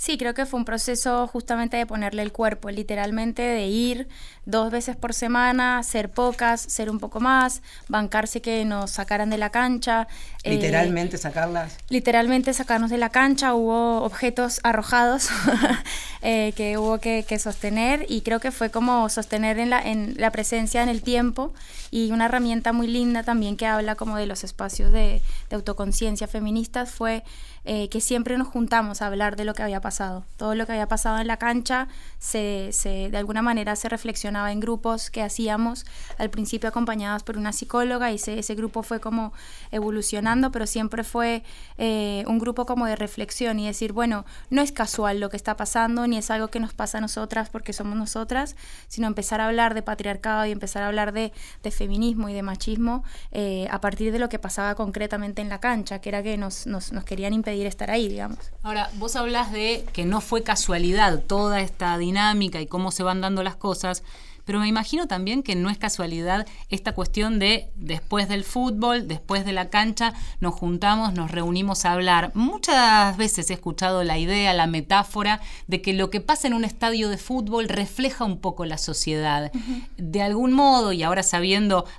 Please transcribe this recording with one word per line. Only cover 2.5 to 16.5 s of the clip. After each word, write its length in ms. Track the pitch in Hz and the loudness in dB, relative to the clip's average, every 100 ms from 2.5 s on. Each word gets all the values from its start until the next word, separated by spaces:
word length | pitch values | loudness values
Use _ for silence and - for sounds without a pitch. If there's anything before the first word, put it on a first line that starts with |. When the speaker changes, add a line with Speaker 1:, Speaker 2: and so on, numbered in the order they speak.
| 214 208 | 0 -6
Speaker 1:
literalmente 720 | 202 196 208 202 220 226 220 | -6 -4 -2 -2 -2 -2 -2
de 280 | 240 233 196 | 0 0 0
ir 400 | 220 240 247 269 - - - - | 0 0 -2 -6 -12 -16 -14 -2
dos 260 | 220 220 | 0 2
veces 240 | 240 240 240 | -2 -4 -4
por 180 | 233 | -4
semana, 680 | - 233 240 247 254 247 247 | -2 0 4 4 4 2 0
ser 260 | 240 220 202 | 0 -2 -2
pocas, 500 | - 247 247 233 233 | 0 0 2 2 0
ser 300 | - - 214 | -2 -4 -4
un 80 | 214 | -4
poco 220 | 208 220 | -6 -2
más, 420 | 254 262 254 - - - - | 4 4 4 0 -10 -14 -4
bancarse 540 | 214 208 214 214 220 | -2 0 0 0 -4
que 240 | 226 226 | -2 0
nos 260 | 220 202 196 | 0 -2 -4
sacaran 400 | - 196 208 214 | -4 -2 0 0
de 80 | 214 | 0
la 120 | 208 | 0
cancha, 580 | 233 247 247 240 226 220 - - - | 2 2 0 2 0 0 -6 -10 -6
eh, 120 | - 143 | 0 0
Speaker 2:
¿Literalmente 600 | 156 160 175 175 175 170 | 4 4 4 2 0 -2
sacarlas? 580 | 156 151 165 170 160 - - | -4 -2 0 0 -4 -8 -2
Speaker 1:
literalmente 640 | 254 247 233 233 262 262 | 0 4 4 6 4 2
sacarnos 380 | 262 247 226 226 | 0 2 2 2
de 80 | 240 | 2
la 120 | 233 | 2
cancha, 440 | 254 269 269 269 | 4 4 4 4
hubo 480 | 240 226 233 233 226 | 2 2 2 2 2
objetos 560 | 226 - 247 247 240 240 | 0 0 0 0 0 0
arrojados, 640 | 233 220 214 240 240 262 - 214 180 220 277 - | 2 2 2 4 6 4 0 0 2 4 4 2
<laughs> 460 | - - - - | -2 -8 -8 -4
eh, 300 | 226 226 214 | 0 2 2